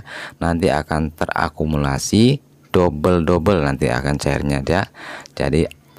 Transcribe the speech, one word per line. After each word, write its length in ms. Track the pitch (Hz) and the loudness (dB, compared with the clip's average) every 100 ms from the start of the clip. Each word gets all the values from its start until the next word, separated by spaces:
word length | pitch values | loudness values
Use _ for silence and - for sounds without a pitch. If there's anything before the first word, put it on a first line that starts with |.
| - - - - | -6 -16 -16 -6
Nanti 320 | 85 85 85 | -2 0 0
akan 400 | 76 76 76 78 | 0 -2 -2 -2
terakumulasi 1300 | - - - 85 - 78 73 69 65 - 98 123 139 _ _ - | -4 -4 -2 -4 -4 -2 0 -2 -2 0 4 4 2 _ _ -2
double-double 880 | 92 87 76 87 90 80 87 85 92 | 2 2 2 2 2 2 2 2 2
nanti 320 | 71 67 65 | 0 0 -2
akan 240 | 60 71 71 | -2 -2 -2
cairnya 480 | - 69 71 69 | -2 -2 -2 -2
ya. 240 | 69 87 - - - - - - | 0 -2 -2 -10 -16 -16 -14 -4
Jadi 320 | 69 76 - - _ | 0 0 -2 -6 _